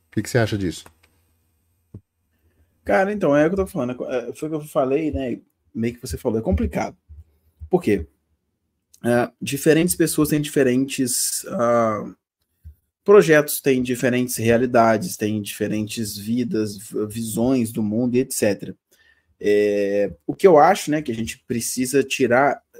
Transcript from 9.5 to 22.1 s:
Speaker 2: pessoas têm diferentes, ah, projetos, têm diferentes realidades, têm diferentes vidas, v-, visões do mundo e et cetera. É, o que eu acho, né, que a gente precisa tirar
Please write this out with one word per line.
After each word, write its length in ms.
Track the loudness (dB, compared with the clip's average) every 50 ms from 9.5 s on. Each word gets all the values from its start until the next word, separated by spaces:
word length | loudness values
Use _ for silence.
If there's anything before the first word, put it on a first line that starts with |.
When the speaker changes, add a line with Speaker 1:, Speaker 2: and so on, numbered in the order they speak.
| -8 0 2 4 4 4 4 2 0
Speaker 2:
pessoas 340 | 0 0 0 0 0 0 0
têm 120 | 0 -2
diferentes, 1040 | -2 -2 0 2 2 2 2 2 0 -2 -2 -2 -2 -2 -2 -2 -4 -4 -6 -8 -8 -6
ah, 680 | -4 -2 0 2 2 2 2 0 0 -4 -6 -10 -14 _ _ _ _ _ _ _ _ _ -20 -20 -20 _ _ _ _ _ _
projetos, 560 | 6 8 8 8 8 6 4 4 2 -2 -4
têm 220 | 0 0 0 2
diferentes 560 | 0 -2 -2 0 0 0 2 0 0 -2 -4 -2
realidades, 800 | 2 2 4 4 2 2 4 4 4 4 4 2 -2 -6 -6 -4
têm 240 | -4 -4 -2 -4
diferentes 760 | -6 -8 -6 -6 -4 -4 -2 -4 -4 -6 -6 -8 -8 -8 -8
vidas, 600 | -10 -6 -4 -2 -2 -2 -2 -2 -4 -4 -4 -6 -12
v-, 300 | -14 -10 -8 -6 -6 -6
visões 640 | -6 -8 -8 -6 -4 -2 0 0 0 0 0 -2
do 100 | -4 -4
mundo 340 | -4 -2 -2 -2 -2 0 0
e 40 | 0
et 120 | -2 -2
cetera. 440 | -2 0 0 0 0 -2 -6 -12 -14 -16 _ _ _ _ _ _ _ _ _ _ _ _
É, 720 | 0 2 2 4 2 2 0 0 0 0 0 0 -2 -2 -4 -8 _ -10
o 60 | 0
que 120 | 2 4
eu 120 | 6 8 8
acho, 340 | 6 6 4 2 -2 -4
né, 100 | -4 -4
que 100 | -4 -4
a 40 | -6
gente 280 | -6 -6 -8 -10 -12 _ -8
precisa 560 | -6 -6 -6 -6 -4 -4 -4 0 0 0 0
tirar 580 | 0